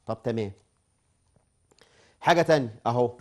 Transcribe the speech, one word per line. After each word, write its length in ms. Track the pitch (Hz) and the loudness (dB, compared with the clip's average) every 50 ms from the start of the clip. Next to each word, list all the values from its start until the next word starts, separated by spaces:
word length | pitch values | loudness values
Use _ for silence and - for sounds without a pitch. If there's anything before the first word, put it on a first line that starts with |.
| _ | _
طب 120 | - 110 - - | -10 -10 -8 -6
تمام. 280 | 120 113 113 104 95 - _ _ _ _ _ _ _ _ _ _ _ _ _ _ _ _ _ _ _ _ _ _ _ _ _ _ _ _ _ _ _ _ _ | -6 -4 -4 -6 -6 -10 _ _ _ _ _ _ _ _ _ _ _ _ _ _ _ _ _ _ _ _ _ _ _ _ _ _ _ _ _ _ _ _ _
حاجه 220 | - 156 170 170 | 0 2 2 4
تانية 320 | 156 165 156 147 127 110 107 - - | 4 4 2 2 0 -2 -8 -6 -4
اهو، 240 | 117 117 123 123 117 120 - | -2 0 0 0 -2 -4 -8